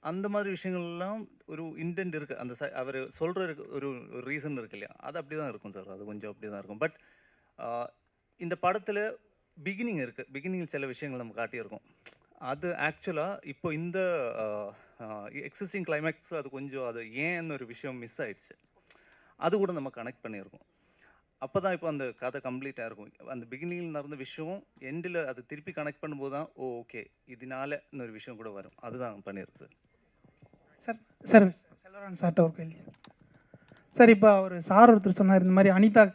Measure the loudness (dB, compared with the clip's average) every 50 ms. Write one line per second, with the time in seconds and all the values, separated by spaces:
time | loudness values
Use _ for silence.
0 | -10 -8 -6 -6 -4 -4 -2 -4 -4 -4 -6 -6 -6 -6 -6 -4 -6 -6 -8 -8
1 | -8 -8 -8 -10 -12 -14 _ _ _ -14 -12 -12 -10 -12 -10 -8 -6 -6 -4 -4
2 | -6 -6 -6 -8 -8 -8 -10 -10 -10 -10 -10 -8 -8 -8 -6 -6 -8 -6 -6 -8
3 | -8 -8 -8 -6 -4 -4 -2 -4 -4 -6 -6 -10 -12 -12 -10 -8 -8 -8 -8 -10
4 | -12 -14 -14 -12 -10 -8 -8 -8 -6 -6 -8 -8 -10 -12 -12 -14 -14 -14 -16 -14
5 | -14 -12 -10 -10 -10 -10 -8 -8 -8 -8 -8 -10 -14 -14 -14 -14 -14 -14 -14 -14
6 | -12 -12 -12 -12 -12 -12 -14 -12 -12 -12 -12 -12 -12 -12 -8 -6 -6 -6 -6 -8
7 | _ _ _ _ _ _ _ _ _ _ _ -12 -10 -8 -8 -8 -8 -10 -14 _
8 | _ _ _ _ _ _ _ -10 -8 -6 -6 -2 0 0 0 -2 -4 -6 -4 -4
9 | -4 -6 -8 -12 _ _ _ _ _ _ _ -10 -8 -8 -6 -4 -4 -4 -4 -4
10 | -6 -6 -8 -12 -14 -12 -12 -10 -8 -6 -6 -6 -6 -6 -6 -6 -6 -6 -8 -8
11 | -10 -8 -8 -8 -10 -10 -8 -8 -8 -6 -6 -10 -10 -10 -12 -16 _ _ _ _
12 | -20 -20 -20 _ _ _ _ -12 -8 -8 -6 -6 -4 -6 -4 -2 -4 -4 -4 -6
13 | -8 -6 -4 -4 -4 -4 -6 -10 -12 -14 -12 _ -6 -6 -4 -4 -6 -4 -2 -2
14 | 0 0 0 -2 -2 -4 -4 -4 -4 -4 -4 -6 -8 -10 -12 -16 -20 -20 _ -16
15 | -14 -12 -12 -12 -12 -14 -12 -12 -12 -12 -10 -10 -10 -8 -6 -6 -4 -2 -2 -2
16 | 0 -2 -4 -6 _ -10 -8 -8 -8 -8 -10 -10 -10 -8 -8 -6 -6 -6 -6 -8
17 | -10 -10 -6 -4 -4 -4 -4 -4 -6 -6 -8 -8 -10 -12 -14 -12 -12 -12 -10 -10
18 | -14 -14 -10 -8 -8 -8 -10 _ _ -20 -20 _ _ _ _ _ _ _ -20 _
19 | _ _ -20 _ _ _ _ -4 -2 0 2 2 0 0 -2 -4 -6 -8 -10 -12
20 | -12 -12 -12 _ -12 -12 -12 -12 -14 -16 -20 -20 _ _ _ _ _ _ _ _
21 | _ _ _ _ _ _ _ -14 -10 -4 -4 -2 -2 -2 -2 -2 -4 -4 -4 -4
22 | -6 -8 -8 -8 -8 -8 -8 -6 -8 -8 -8 -8 -8 -10 -10 -10 -12 -12 -12 -14
23 | -18 -20 _ -20 -16 -14 -12 -12 -12 -14 -12 -10 -8 -8 -8 -8 -8 -8 -8 -8
24 | -10 -10 -12 -14 -14 -14 -12 -10 -10 -10 -10 -12 -14 _ _ -18 -12 -10 -8 -8
25 | -6 -4 -4 -4 -4 -4 -6 -10 -12 -14 -14 -14 -12 -12 -8 -6 -6 -8 -8 -8
26 | -10 -10 -8 -6 -8 -6 -6 -6 -8 -8 -10 -10 -8 -8 -8 -8 -10 -12 -14 -14
27 | -14 -14 _ _ _ -20 -20 -16 -14 -12 -8 -8 -6 -6 -8 -8 -10 _ -12 -10
28 | -10 -10 -12 -14 -16 -16 -16 -14 -12 -12 -12 -12 -14 -16 _ -16 -14 -10 -8 -8
29 | -8 -8 -8 -10 -12 -12 -10 -10 -12 -14 _ -20 -20 -20 _ _ _ _ _ _
30 | _ _ _ _ _ -20 _ _ -20 -20 _ -20 _ _ _ _ -10 -10 -10 -10
31 | _ _ _ _ 2 8 10 10 10 10 4 -2 _ _ -20 _ _ -20 -18 -16
32 | -14 -12 -8 -4 -2 0 4 4 4 4 2 -4 -12 -12 -12 -14 -18 -20 -20 -20
33 | -20 -20 -20 _ -20 _ _ _ _ _ -20 -20 _ -20 -20 -20 -20 _ 8 10
34 | 12 12 12 12 10 8 8 8 4 0 -4 -6 -2 4 8 10 12 12 12 10
35 | 8 4 4 4 6 8 8 8 8 8 8 8 10 8 8 8 8 8 10 10
36 | 8 8